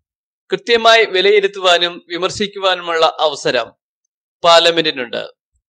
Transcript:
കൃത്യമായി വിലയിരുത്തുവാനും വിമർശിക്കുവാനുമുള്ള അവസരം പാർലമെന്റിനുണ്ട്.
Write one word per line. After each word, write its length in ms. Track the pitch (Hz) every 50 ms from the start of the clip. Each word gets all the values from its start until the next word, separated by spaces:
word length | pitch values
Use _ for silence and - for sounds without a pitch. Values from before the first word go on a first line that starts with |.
| _ _ _ _ _ _ _ _ _ _
കൃത്യമായി 540 | 190 185 - - 233 226 220 226 226 226 220
വിലയിരുത്തുവാനും 1000 | - 185 185 180 202 214 208 190 196 196 196 185 185 175 170 175 175 175 175 - _
വിമർശിക്കുവാനുമുള്ള 1080 | 175 165 180 185 - - 208 196 202 202 190 190 185 180 175 170 165 160 160 151 - -
അവസരം 480 | 151 156 143 135 - 160 127 123 113 113 - _ _ _ _ _ _ _ _ _ _ _ _ _ -
പാർലമെന്റിനുണ്ട്. 800 | 170 170 170 170 170 170 165 160 156 143 139 123 117 110 113 110 - - _ _ _ _ _ _ _